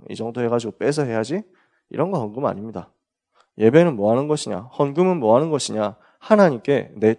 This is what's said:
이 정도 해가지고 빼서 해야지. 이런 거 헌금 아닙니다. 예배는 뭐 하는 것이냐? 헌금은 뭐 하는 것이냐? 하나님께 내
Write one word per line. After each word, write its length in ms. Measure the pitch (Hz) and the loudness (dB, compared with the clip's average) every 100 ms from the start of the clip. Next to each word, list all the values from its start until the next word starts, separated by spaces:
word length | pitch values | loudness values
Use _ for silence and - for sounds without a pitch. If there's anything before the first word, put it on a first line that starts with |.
| - | -16
이 60 | - | -10
정도 260 | 113 117 | -8 -4
해가지고 360 | 120 120 113 - | -2 -2 -4 -4
빼서 260 | 120 147 | -2 -2
해야지. 400 | 135 113 110 180 - _ _ _ _ | -2 -4 -4 -6 -10 _ _ _ _
이런 220 | - 170 | -6 -4
거 80 | 190 | -4
헌금 260 | 107 110 139 | -6 -6 -6
아닙니다. 460 | 95 110 101 - _ _ _ _ _ _ - | -6 -10 -12 -14 _ _ _ _ _ _ 0
예배는 380 | 110 147 175 120 | 4 6 4 2
뭐 160 | 104 | 0
하는 160 | 120 147 | 0 0
것이냐? 420 | 151 - 92 110 - | -4 -4 -8 -8 -4
헌금은 380 | 143 139 185 175 | -2 0 0 2
뭐 160 | 110 117 | 2 2
하는 140 | 160 | 2
것이냐? 460 | 147 - 107 104 - _ _ | -2 -4 -4 -4 -6 _ _
하나님께 720 | - 214 190 123 - 143 - - | 2 4 4 2 0 -2 -2 0
내 200 | 110 | 0